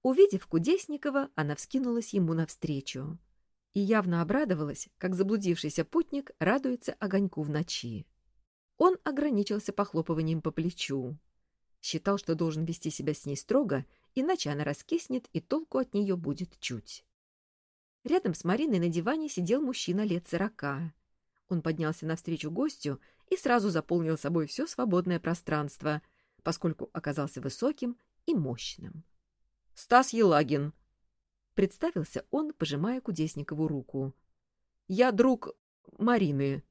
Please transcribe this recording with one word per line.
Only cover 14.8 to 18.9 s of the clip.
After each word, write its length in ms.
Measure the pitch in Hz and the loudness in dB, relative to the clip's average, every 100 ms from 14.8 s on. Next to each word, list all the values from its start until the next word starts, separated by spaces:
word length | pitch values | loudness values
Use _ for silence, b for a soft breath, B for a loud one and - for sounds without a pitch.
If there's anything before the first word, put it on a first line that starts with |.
| - 330 - 254 - | -4 -4 -2 -6 -4
и 80 | 160 | -8
толку 380 | - 302 320 262 | -2 -4 -2 -4
от 140 | 247 | 0
нее 240 | 202 202 180 | 0 0 0
будет 420 | 165 139 185 - | -2 -4 -8 -10
чуть. 440 | - 117 - - _ _ _ _ _ _ _ _ _ _ | -8 -8 -10 -18 _ _ _ _ _ _ _ _ _ _
Рядом 300 | 240 349 - | 0 2 2
с 100 | 160 | -2
Мариной 340 | 170 226 311 190 | 0 2 2 2
на 100 | |
диване 400 | 170 | 2